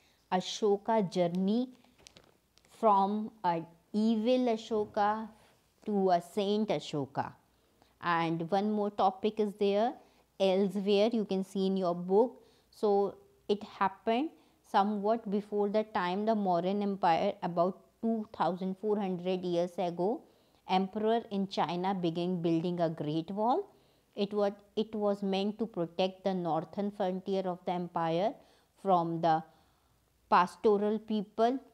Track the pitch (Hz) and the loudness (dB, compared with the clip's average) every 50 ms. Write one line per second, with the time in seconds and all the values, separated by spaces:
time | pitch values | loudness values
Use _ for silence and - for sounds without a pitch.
0 | _ _ _ _ _ _ 185 185 - - - - 226 202 202 202 - - 226 220 | _ _ _ _ _ _ -2 -2 -2 -4 -4 0 2 2 2 2 2 0 2 2
1 | 196 160 - 180 175 170 175 185 190 196 220 247 254 254 - - _ _ _ _ | 0 0 0 0 0 2 0 0 0 2 0 0 -2 -4 -8 -18 _ _ _ _
2 | - - _ - _ _ _ _ _ _ _ _ _ _ - - 226 214 202 196 | -20 -20 _ -20 _ _ _ _ _ _ _ _ _ _ -8 2 4 6 6 6
3 | 196 196 208 214 214 214 - - - 180 170 170 165 - - _ _ _ - 208 | 4 2 0 -4 -6 -8 -10 -2 -2 0 0 0 -4 -8 -16 _ _ _ -2 2
4 | 220 226 233 214 214 247 254 254 254 240 220 220 - - 233 214 208 - - 214 | 2 2 2 2 2 2 2 2 2 0 0 -2 -4 -4 -2 -2 -2 -2 -2 0
5 | 202 208 214 220 220 214 - - - _ _ _ _ _ _ _ - 214 208 196 | 0 0 0 -2 -6 -12 -16 -20 -20 _ _ _ _ _ _ _ -6 -2 0 2
6 | 190 185 175 175 175 - - 208 196 196 208 214 220 202 165 147 - - - 147 | 4 4 4 2 0 -2 -4 -2 0 0 0 0 0 0 -2 -4 -4 -4 -4 -4
7 | 135 - - 139 - - - - _ _ _ _ _ _ _ _ _ _ _ _ | -4 -4 -6 -6 -6 -6 -10 -18 _ _ _ _ _ _ _ _ _ _ _ _
8 | - 175 170 165 170 160 165 160 170 160 196 196 208 214 214 214 202 208 208 - | -4 -2 0 0 0 0 -2 -2 -2 0 0 0 0 0 0 0 -2 -2 0 2
9 | 196 196 190 - - 214 214 - 214 202 190 - 202 202 196 202 226 254 - - | 2 2 2 0 -4 -2 0 0 -2 -2 -2 0 0 2 2 2 0 0 -2 -6
10 | - _ _ _ _ _ _ - 190 190 185 196 208 185 185 208 190 208 202 196 | -16 _ _ _ _ _ _ 0 2 2 4 2 2 0 0 -2 0 2 4 4
11 | 208 233 240 226 196 - 196 190 190 - - 196 190 190 190 190 185 175 175 175 | 4 2 2 0 -2 0 -2 -2 -2 -4 -2 0 0 0 2 0 0 0 -2 -2
12 | 175 185 190 214 254 254 - - - _ _ _ _ _ _ - 220 208 202 202 | 0 2 4 4 4 2 0 -10 -20 _ _ _ _ _ _ -2 0 2 2 2
13 | 202 190 - - - _ _ _ _ - 208 202 214 - - - 196 190 - - | 0 -2 -4 -12 -20 _ _ _ _ -4 -4 -4 -4 -12 -4 -2 -2 -2 -2 -2
14 | _ 226 226 247 302 339 - - _ _ _ _ _ - - 202 196 208 214 202 | _ 0 0 0 0 -4 -6 -14 _ _ _ _ _ 0 2 2 2 2 0 0
15 | 196 214 233 233 - 196 196 208 202 - 208 208 202 202 202 214 214 214 - - | 0 0 0 0 -2 -2 -2 -2 -2 -2 -2 0 0 2 0 0 -2 0 -2 -2
16 | 180 180 180 202 214 220 226 208 202 185 175 170 180 185 202 208 208 202 196 196 | -2 0 -2 0 0 0 0 0 2 2 2 2 2 0 0 0 0 -2 -2 2
17 | 196 175 160 - - 208 - - - 170 170 175 170 190 185 - - _ _ _ | 2 4 4 4 2 0 -2 -4 -6 -4 0 0 0 0 -2 -6 -16 _ _ _
18 | - 226 226 220 208 - - - 226 196 190 175 190 190 185 - 220 214 208 214 | -2 -2 -2 -2 -4 -8 -4 -2 -2 -2 -2 -2 -6 -6 -6 -4 -2 -2 -2 0
19 | 202 185 185 170 175 185 190 185 180 180 175 170 175 185 185 - 185 175 175 175 | 0 -2 -4 -4 -2 -2 -2 -2 -2 -2 0 0 -2 -2 -4 -4 -4 -4 -2 -2
20 | 175 208 262 330 - _ _ _ _ _ _ _ _ - 190 185 190 190 - 214 | -2 -2 -2 -4 -8 _ _ _ _ _ _ _ _ -2 0 0 0 -2 -4 -2
21 | 214 220 226 233 226 - 202 196 196 190 - 214 165 151 175 175 185 190 202 185 | 0 0 0 0 -2 -4 -4 -4 -4 -2 -2 -2 -2 -2 -2 -2 -2 -2 -2 0
22 | 175 165 165 175 175 180 185 170 165 170 165 165 170 180 175 175 170 160 160 - | -2 -2 -2 -2 -2 -2 -2 0 0 0 2 2 0 -2 0 0 0 -2 -2 -4
23 | 156 151 156 165 160 - 196 208 214 240 285 392 403 - _ _ _ _ _ _ | -6 -4 -4 -4 -4 -6 -6 -2 0 0 0 0 -2 -6 _ _ _ _ _ _
24 | _ _ _ 208 202 202 208 208 202 202 208 - - _ _ 214 214 220 - 214 | _ _ _ -4 -4 -2 0 0 0 0 -2 -6 -14 _ _ -4 -4 -4 -4 -2
25 | 208 202 202 202 202 190 190 190 196 214 208 - 226 220 - 175 165 165 - - | 0 0 0 0 -2 -2 0 0 0 -2 -2 -4 -6 -4 -2 -4 -4 -4 -2 -2
26 | 185 190 190 - - 196 190 180 175 165 156 160 170 - - 208 202 202 202 - | -2 -2 -2 -4 -4 -2 -2 -2 -2 -2 -2 -2 -4 -4 -6 -4 -4 -4 -2 -2
27 | 196 185 185 185 - 202 196 190 185 180 175 - - 190 180 180 180 170 - 170 | -2 -2 -2 -4 -4 -2 -2 -2 -2 -4 -6 -6 -6 -4 -4 -4 -6 -4 -4 -2
28 | 165 165 165 170 196 247 285 - - _ _ _ _ _ _ _ - 196 180 170 | -2 0 0 0 0 -2 -2 -6 -16 _ _ _ _ _ _ _ 0 2 2 4
29 | 170 170 165 165 170 165 156 165 - - _ _ _ _ _ _ _ _ _ _ | 2 0 -2 0 2 2 2 2 0 -8 _ _ _ _ _ _ _ _ _ _
30 | _ _ _ _ _ _ 214 185 180 180 - - - 220 208 196 208 208 220 214 | _ _ _ _ _ _ 4 4 4 2 -2 0 2 2 4 4 2 -2 -2 -4
31 | 220 - 214 214 202 - _ - 226 240 269 262 - - | -4 -4 -4 -4 -4 -6 _ 0 0 0 0 -2 -8 -14